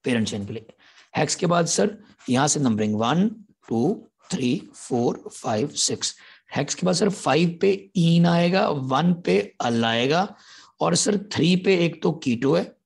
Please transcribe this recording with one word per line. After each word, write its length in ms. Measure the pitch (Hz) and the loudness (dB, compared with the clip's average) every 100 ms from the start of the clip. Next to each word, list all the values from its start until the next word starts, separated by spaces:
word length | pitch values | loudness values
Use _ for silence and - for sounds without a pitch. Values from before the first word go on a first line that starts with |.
parent 240 | 139 120 107 | -2 -2 -2
chain 180 | - 98 | -4 -8
के 60 | |
लिए। 140 | 110 - _ _ - _ - | -12 -14 _ _ -20 _ -2
Hex 180 | 151 | -2
के 120 | - 175 | 0 0
बाद 200 | 175 170 | 2 2
सर, 300 | - 202 - - _ - | 0 -2 -4 -20 _ -2
यहाँ 180 | 123 147 | 2 2
से 120 | 156 | 2
numbering 340 | 131 107 107 | 0 0 0
one, 340 | 107 117 160 214 220 - _ - | 0 0 2 0 -2 -20 _ -4
टू, 400 | 113 147 226 - _ _ | 0 0 -2 -10 _ _
थ्री, 380 | - 123 165 - | -4 -2 -2 -6
फ़ोर, 560 | - - 123 120 - - | -20 -4 -2 0 -4 -12
फ़ाइव, 360 | - 110 107 147 | -10 -4 -2 -2
six। 460 | - - 117 - - - - _ - | -2 -4 -4 -6 -8 -20 -20 _ -6
Hex 180 | 147 | -4
के 120 | - 180 | -2 -2
बाद 80 | |
सर, 140 | 175 202 | 2 0
फ़ाइव 500 | 185 147 143 175 170 | 0 0 2 2 0
पे 300 | 196 196 - 190 | 0 0 -4 0
ईन 300 | 165 170 170 | 4 4 4
आएगा, 420 | 170 175 190 - | 4 2 2 0
वन 440 | 147 131 131 175 | -2 -2 0 2
पे 420 | 175 - 190 202 _ | 0 0 0 -2 _
अल 240 | 123 117 | -2 0
आएगा, 520 | 117 117 127 165 202 - - - - _ | 0 0 2 0 -2 -8 -20 -20 -20 _
और 140 | 160 | -2
सर, 240 | 175 - 208 | 0 0 -2
थ्री 380 | - - 170 180 | -4 0 2 2
पे 200 | 190 185 | 2 2
एक 260 | 170 156 | 0 0
तो 100 | - | -4
keto 420 | 151 135 117 135 | -2 -4 0 2
है 220 | 170 - _ | 0 -2 _